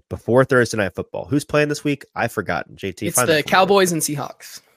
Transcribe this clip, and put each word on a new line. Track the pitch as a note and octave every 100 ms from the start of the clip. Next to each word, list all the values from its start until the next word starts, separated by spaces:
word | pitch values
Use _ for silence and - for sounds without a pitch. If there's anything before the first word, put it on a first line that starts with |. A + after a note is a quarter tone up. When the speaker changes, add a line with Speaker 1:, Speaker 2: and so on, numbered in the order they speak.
| -
Speaker 1:
before | G#2+ - A#2+
Thursday | C3 C3 A2+ A2
Night | F#2+ -
Football. | - G#2 F#2+
Who's | C#3+ -
playing | D3+ D3
this | D3
week? | D3+ C#3+ - -
I've | A#2
forgotten. | - F2+ E2+ - -
J | G2
T, | - C#3
Speaker 2:
It's | C#3+
Speaker 1:
find | B2
Speaker 2:
the |
Speaker 1:
that | D#3
for | C#3
me. |
Speaker 2:
Cowboys | F#3 F#3+ G3+ F#3
and | E3
Seahawks. | - C#3+ - - - - _